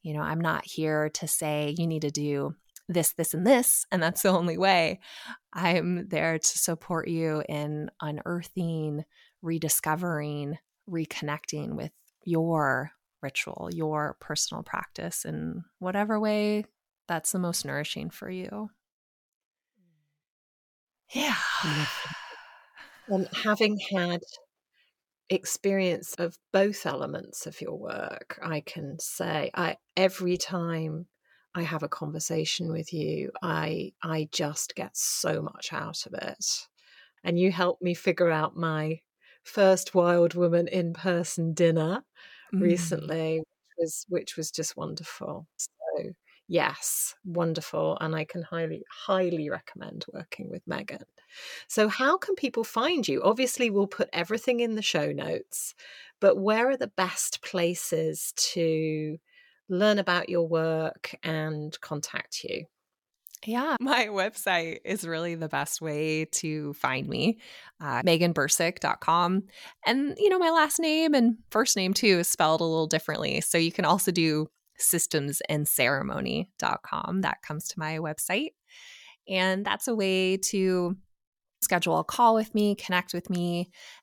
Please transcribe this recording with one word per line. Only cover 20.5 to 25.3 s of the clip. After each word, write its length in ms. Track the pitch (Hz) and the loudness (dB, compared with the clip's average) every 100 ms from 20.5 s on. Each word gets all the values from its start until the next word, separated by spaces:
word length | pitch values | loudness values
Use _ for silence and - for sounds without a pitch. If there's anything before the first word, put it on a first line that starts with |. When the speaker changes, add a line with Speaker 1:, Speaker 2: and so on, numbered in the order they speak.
| _ _ _ _ _ - | _ _ _ _ _ -8
Speaker 1:
Yeah. 220 | 247 294 220 - - | -4 -2 0 -2 -2
Speaker 2:
Wonderful. 460 | 160 147 147 - - - - - - - _ - - - - | 0 0 -2 -6 -10 -12 -14 -18 -20 -20 _ -20 -20 -14 -2
Um, 140 | 196 185 - | -2 0 -2
having 360 | 220 208 214 208 - | 0 2 2 2 -2
had 280 | 185 175 175 - - _ _ _ _ _ _ _ _ | 0 0 -2 -6 -20 _ _ _ _ _ _ _ _
experience 840 | - | -2